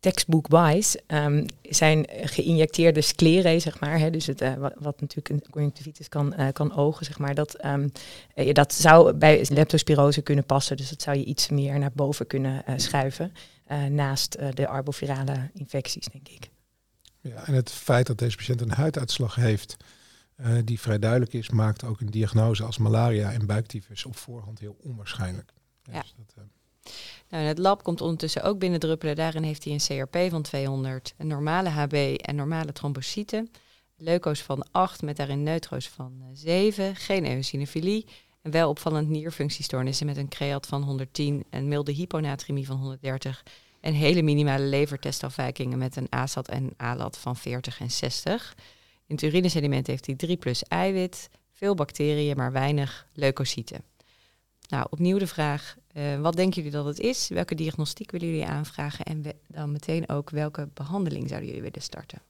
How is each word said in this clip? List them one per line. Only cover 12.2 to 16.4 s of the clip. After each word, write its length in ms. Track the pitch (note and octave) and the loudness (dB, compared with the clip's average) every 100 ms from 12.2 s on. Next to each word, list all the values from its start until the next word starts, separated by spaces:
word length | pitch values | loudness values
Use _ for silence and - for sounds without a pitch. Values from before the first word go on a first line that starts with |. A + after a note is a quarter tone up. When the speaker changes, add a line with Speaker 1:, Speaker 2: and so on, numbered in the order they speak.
| - | -2
Speaker 1:
kunnen, 400 | C3+ C3+ C3+ - | -2 -2 -2 -4
eh, 80 | B2+ | -2
schuiven, 560 | - C#3+ C3+ C3 F3 - - _ | 0 0 -2 -2 -8 -8 -20 _
eh, 200 | _ D3 | _ -4
naast, 500 | C#3 C#3+ C#3 C3+ - | 0 0 0 0 -4
eh, 140 | - C#3+ | -4 -6
de 180 | C3+ C#3+ | -2 -2
arbovirale 840 | C3+ C#3 C#3 C#3 C3 C3+ C3+ C3 | -2 -6 -6 -4 -4 -2 -4 -6
infecties, 520 | - C#3 C#3 - - - | -10 -8 -6 -6 -8 -10
denk 160 | - - | -14 -20
ik. 220 | - | -20